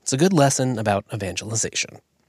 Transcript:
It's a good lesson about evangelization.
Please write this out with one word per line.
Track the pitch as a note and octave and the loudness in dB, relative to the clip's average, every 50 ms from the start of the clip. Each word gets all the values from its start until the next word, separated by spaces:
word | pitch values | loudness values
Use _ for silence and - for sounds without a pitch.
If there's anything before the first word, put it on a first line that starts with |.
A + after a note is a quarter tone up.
It's | _ - - | _ -4 0
a | C3 | 2
good | D#3+ G3 G3 | 2 4 4
lesson | D#3+ C#3 C#3 - - C3 B2+ B2+ A2 | 4 4 4 4 2 0 0 -2 -2
about | A2+ G#2+ G2+ G2 - _ - | 0 0 0 0 -2 _ -8
evangelization. | A2 G2+ F2+ F2 F2+ - G#2 A2+ A2 - - - - - - - - _ _ _ _ _ | -8 -6 -6 -6 -8 -8 -6 -4 -4 -4 -4 -4 -6 -6 -8 -10 -18 _ _ _ _ _